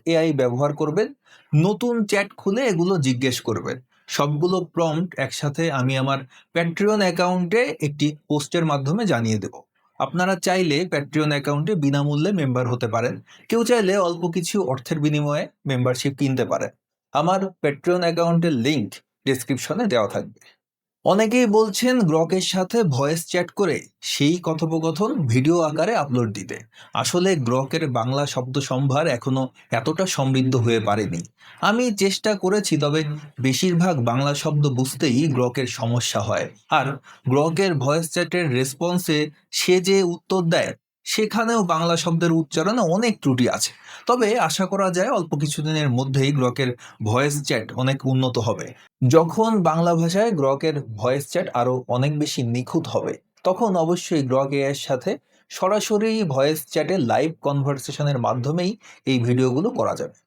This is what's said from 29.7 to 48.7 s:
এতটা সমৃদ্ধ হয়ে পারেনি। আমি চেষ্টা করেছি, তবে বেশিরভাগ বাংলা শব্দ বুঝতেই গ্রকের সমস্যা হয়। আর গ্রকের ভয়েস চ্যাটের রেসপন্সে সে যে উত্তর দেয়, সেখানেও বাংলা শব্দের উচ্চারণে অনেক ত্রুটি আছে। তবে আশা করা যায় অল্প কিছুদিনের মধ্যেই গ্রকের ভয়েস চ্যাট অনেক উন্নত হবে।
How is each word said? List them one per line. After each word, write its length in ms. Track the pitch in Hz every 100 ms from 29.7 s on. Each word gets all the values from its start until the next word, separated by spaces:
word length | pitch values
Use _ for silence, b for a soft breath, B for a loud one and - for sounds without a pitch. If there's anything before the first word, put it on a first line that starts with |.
এতটা 340 | 117 127 160 185
সমৃদ্ধ 500 | - 135 131 131 127
হয়ে 240 | 113 113
পারেনি। 420 | 101 104 107 85 - _ B B
আমি 300 | 180 226 247
চেষ্টা 420 | 202 196 190 220 202
করেছি, 420 | 185 208 202 156
তবে 260 | 143 156 147 151 - -
বেশিরভাগ 640 | 131 131 185 170 185 160
বাংলা 320 | 117 123 139 143
শব্দ 320 | 160 147 147
বুঝতেই 600 | 123 131 - 156 127 160
গ্রকের 400 | 123 123 131 123
সমস্যা 520 | - 117 117 - 113
হয়। 300 | 98 92 - - -
আর 280 | 156 135 127 B B B
গ্রকের 460 | 135 156 165 196 151
ভয়েস 360 | 127 156 165
চ্যাটের 400 | 175 175 180 165
রেসপন্সে 760 | 123 131 - 170 180 180 151 151 b b
সে 300 | - - 180
যে 220 | 185 196
উত্তর 380 | 180 170 - 190
দেয়, 320 | 165 170 - - _ _
সেখানেও 600 | - - 214 208 226 233
বাংলা 340 | 180 160 170 170
শব্দের 340 | 175 165 170
উচ্চারণে 500 | 165 160 - 165 240
অনেক 400 | 180 185 240 -
ত্রুটি 280 | 143 123 120
আছে। 220 | - - - B B B
তবে 320 | 254 214 240
আশা 260 | 165 165 185
করা 260 | 196 190
যায় 180 | 180 214
অল্প 260 | 240 160 147
কিছুদিনের 540 | 151 160 151 156 147
মধ্যেই 420 | 123 135 135 135
গ্রকের 440 | 143 123 123 131 123 B B
ভয়েস 400 | 107 120 143 147
চ্যাট 300 | 143 131 -
অনেক 320 | 117 127 135 135
উন্নত 320 | 131 127 120
হবে। 360 | 117 95 -